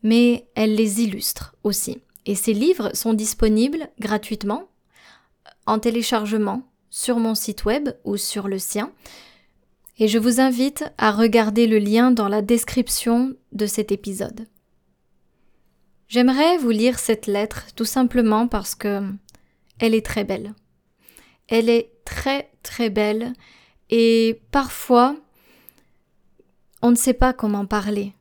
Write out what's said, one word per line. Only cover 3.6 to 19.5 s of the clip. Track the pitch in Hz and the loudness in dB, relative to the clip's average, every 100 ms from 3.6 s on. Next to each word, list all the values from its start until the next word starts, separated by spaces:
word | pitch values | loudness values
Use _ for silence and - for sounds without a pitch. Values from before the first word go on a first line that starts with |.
| 254 320 294 _ | 2 -2 -10 _
gratuitement | 208 214 214 214 202 285 381 _ _ _ _ _ _ _ - _ - | -4 -4 -4 -8 -4 -6 -8 _ _ _ _ _ _ _ -20 _ -4
en | 220 | 0
téléchargement | 233 233 226 233 208 220 202 226 - _ _ | 0 -2 -2 -2 -2 -2 -2 -4 -10 _ _
sur | - - 233 | -8 -2 0
mon | 226 220 | 0 -2
site | - 208 | -6 -4
web | 208 254 285 - | -2 -2 -2 -6
ou | - 202 | -6 -6
sur | - 214 196 | -4 -6 -6
le | 190 | -6
sien. | - 202 240 _ - - - _ _ _ _ _ - _ | -6 -6 -6 _ -20 -20 -20 _ _ _ _ _ -20 _
Et | 220 | 2
je | 226 | 4
vous | 226 240 | 2 4
invite | 262 240 269 285 302 - | 2 2 -2 -2 -12 -2
à | 220 | 0
regarder | 208 226 226 214 208 233 | 4 4 4 2 2 4
le | 220 | 4
lien | 202 220 247 | 2 2 4
dans | 240 202 | 2 0
la | 208 | -2
description | 208 233 - - 247 - - 233 262 262 _ | 0 0 0 -2 -2 -2 0 0 0 -6 _
de | 196 208 | -6 -4
cet | 214 214 | -4 -4
épisode. | 202 202 190 - 220 226 _ _ _ _ _ _ _ _ _ _ _ _ _ _ _ _ | -4 -6 -8 -8 -10 -18 _ _ _ _ _ _ _ _ _ _ _ _ _ _ _ _
J'aimerais | 233 247 262 311 349 | 2 2 4 4 2
vous | 240 | 0
lire | 214 240 247 | 2 2 0
cette | - 220 214 | -2 -2 0
lettre | 202 220 - - - | -2 -2 -6 -16 -8
tout | 226 | -4
simplement | 269 254 247 226 214 240 | 0 0 2 2 2 0
parce | 220 185 - | -4 -6 -8
que | 208 202 196 196 _ _ _ | -6 -4 -6 -10 _ _ _